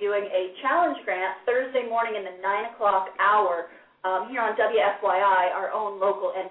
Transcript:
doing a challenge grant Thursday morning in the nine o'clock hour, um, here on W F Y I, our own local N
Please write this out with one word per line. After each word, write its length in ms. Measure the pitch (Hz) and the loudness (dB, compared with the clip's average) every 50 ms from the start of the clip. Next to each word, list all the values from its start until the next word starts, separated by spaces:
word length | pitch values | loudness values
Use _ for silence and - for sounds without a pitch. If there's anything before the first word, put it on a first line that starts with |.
| 208 | -2
doing 240 | 202 208 202 190 | -2 0 0 -2
a 240 | - 185 185 185 185 - - 262 | 0 -2 -2 -2 -4 -6 -6 -2
challenge 320 | 269 294 339 349 311 277 - - | 0 2 2 2 2 0 -2 -4
grant 320 | 208 185 180 185 190 185 - - | -4 -4 -2 -2 -4 -6 -4 -2
Thursday 400 | - 240 254 262 254 254 254 233 | 0 0 0 0 0 0 -2 -2
morning 320 | 233 226 233 226 226 214 208 | 0 0 -2 -2 -2 -4 -6
in 80 | 196 | -8
the 100 | 185 180 180 185 | -10 -10 -6 -4
nine 320 | 196 202 208 220 233 - | -2 -2 -2 -2 -6 -4
o'clock 400 | - 226 202 196 190 185 185 - - 196 | 0 2 2 2 2 0 -2 -2 0 2
hour, 480 | 202 214 214 208 180 175 170 165 - - - - _ _ _ - | 4 4 4 4 2 0 -2 -4 -8 -12 -20 -20 _ _ _ -4
um, 240 | 185 190 185 233 | -2 -2 -2 -4
here 160 | 226 262 254 226 | -4 -4 -2 -2
on 160 | 214 214 226 | -2 0 0
W 220 | 220 214 233 214 196 | 0 2 4 4 2
F 160 | 202 202 - | 2 2 0
Y 160 | - 196 180 | 0 0 2
I, 400 | 190 202 196 185 185 180 180 175 | 2 4 4 4 4 4 2 0
our 160 | 196 190 - | -2 -4 -4
own 320 | - - 220 202 202 196 190 | -4 -4 -4 -4 -4 0 0
local 320 | 202 196 - 185 180 180 | 0 0 0 -2 -4 -4
N 160 | 190 185 185 | -4 -8 -8